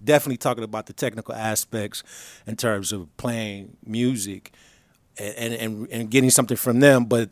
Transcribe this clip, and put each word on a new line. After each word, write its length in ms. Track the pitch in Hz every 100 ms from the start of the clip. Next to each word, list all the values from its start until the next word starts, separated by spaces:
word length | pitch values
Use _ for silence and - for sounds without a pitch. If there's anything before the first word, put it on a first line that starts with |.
definitely 340 | 104 147 139 123
talking 260 | 143 117
about 240 | 110 110 -
the 60 |
technical 420 | - 131 110 - 117
aspects 680 | 110 107 - 113 104 - - - - - -
in 80 | 110
terms 360 | 120 101 95
of 240 | 104 85 -
playing 640 | 120 117 107 101 98 - 110
music 680 | 110 123 123 98 92 - _ _ _ _ _ _ -
and, 160 | 104 113
and, 180 | 117
and, 340 | 117 110 107 113
and 180 | 113 110
getting 220 | 127 127
something 260 | 123 123 120
from 220 | 131 117
them. 260 | 143 135 117
But, 260 | 117 110